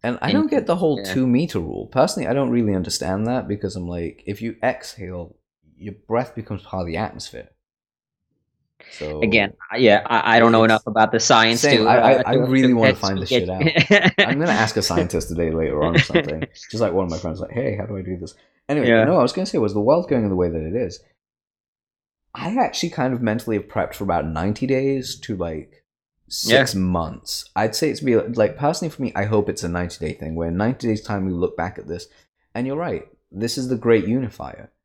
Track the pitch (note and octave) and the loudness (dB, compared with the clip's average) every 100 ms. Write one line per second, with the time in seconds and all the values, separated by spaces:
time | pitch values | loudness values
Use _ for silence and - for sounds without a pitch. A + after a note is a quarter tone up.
0 | - A#3+ - D4 D#4 C#4+ A3 E3+ E3+ C3+ | -6 -4 0 0 2 0 0 0 0 -2
1 | G2 F#2+ C3 B2 E3 G#2 D#2+ G1+ G#2 C3 | -2 0 2 2 2 -4 -6 -8 -4 0
2 | E3+ - - C3+ C3 A#2+ A2 F#2+ E2+ - | 2 0 -2 -2 0 0 2 0 -2 -4
3 | D2+ F#2+ A2 B2+ - G#2 G2 F#2 F2 F2 | -4 -4 -2 -4 -4 -6 -6 -6 -8 -6
4 | E2+ - - G2+ A2+ - B2 - - - | -8 -10 -12 -8 -8 -4 -4 -4 -12 -14
5 | F#2 F2+ E2+ _ _ _ D#2 D2+ G2+ G2+ | -12 -12 -14 _ _ _ _ _ -14 -14
6 | _ A2+ B2+ - G#2+ G2+ - F#2+ F2 D#2+ | _ -4 -2 -10 -10 -10 -8 -8 -6 -4
7 | A2 - - A#1+ - _ _ _ _ _ | -6 -8 -16 -16 -20 _ _ _ _ _
8 | _ _ _ _ _ _ _ _ - - | _ _ _ _ _ _ _ _ -20 -12
9 | D2+ D2+ A2 A2+ G2+ - - A2+ A#2+ G2+ | -8 -2 2 2 2 -4 -10 4 6 6
10 | - A#2 - A2+ A#2 A2+ A2+ A2 - G#2+ | 4 0 4 6 8 6 6 4 0 2
11 | A2 A#2 - A#2+ A2+ A#2 D3 A#2+ A2 A#2 | 2 2 4 6 6 4 2 4 6 6
12 | A2+ C3+ - B2+ B2+ C3 C3 A#2+ B2+ B2+ | 6 4 4 2 2 4 4 6 4 2
13 | G2 G2 F2+ B2+ F2+ F#2 D#3+ D#3+ - G3+ | -2 -4 0 0 0 0 2 2 4 4
14 | F3+ - F#3 C3 E3+ A2 A2 - F#2+ F#2 | 4 2 0 2 2 2 2 0 0 0
15 | F2 E2+ - E2+ E2 D#2+ D#2 C#2+ D#2+ E2+ | 0 -4 -4 -2 0 0 -2 0 0 0
16 | - - G#2 D#2 - - - A2 A2 F#2 | 2 0 -2 -8 -10 -12 -12 -2 0 0
17 | F#2 D#2+ F2 F2+ - A#2 C3+ G2+ G2+ G2 | -2 -4 -6 -8 -8 -4 -4 -4 -6 -8
18 | F2+ F2+ E2 - _ _ - D3 B2 A2+ | -8 -10 -10 -16 _ _ -4 0 4 6
19 | A2+ F3 B2 F#3 F#3 E3+ G#2+ G#2 G#2+ D#3+ | 6 4 2 0 -2 0 0 0 2 2
20 | F3 C3 G#2+ F2+ F2 D#2+ D#2 A2 G2+ - | 2 0 0 0 0 -2 -4 -4 -6 -8
21 | _ _ _ _ _ _ _ _ _ _ | _ _ _ _ _ _ _ _ _ _
22 | _ _ _ - D#3+ A#3 C4 - F3 E3 | _ _ _ -10 -4 0 0 -2 -6 -2
23 | C3 A#2+ A2+ A2 - G#2+ - G#2+ F2 - | -2 0 0 -2 -2 -4 -2 -4 -4 -4
24 | G2 E2+ D2+ D#2 F#2+ G#2+ C3 C3 C#3 C#3 | -2 -2 -2 -2 -2 -2 0 0 0 -2
25 | B2 - - G2+ E2+ D#2 C#2+ _ _ _ | -6 -12 -8 -6 -6 -8 -12 _ _ _
26 | _ _ _ - - B2+ C3 G2 F#2 F2 | _ _ _ -8 4 4 4 0 0 0
27 | E2 - - - - - A2 - D#3 - | -2 -10 -12 -12 -6 -2 -2 0 -2 -2
28 | C#3 A2+ - A#2 G#2 - D3 E3 E3 - | 2 2 2 0 0 2 -2 -2 -6 -6
29 | C3 - G#2 G#2+ G2+ - F2 F2 F2 - | -6 -4 0 0 0 -4 -4 -4 -6 -6
30 | D#2 - D2+ D#2+ E2 F2 G#2+ B2+ A#2+ G#2+ | -8 -8 -8 -4 -4 -2 -2 -2 -2 -4
31 | - G2+ F#2+ F2 F2+ - E2+ E2 C#2+ E2 | -4 -4 -4 -2 -4 -2 -8 -8 -12 -12
32 | - _ _ _ _ A#2 B2+ C#3+ F3 F2+ | -12 _ _ _ _ -8 -6 -4 -6 -6
33 | - _ _ F#2 A#2 - B2+ B2 A#2 A2+ | -10 _ _ -6 -6 -4 -4 -2 4 4
34 | F#2 B2 A#2+ - C2 - - _ | 4 -2 -2 -8 -14 -14 -20 _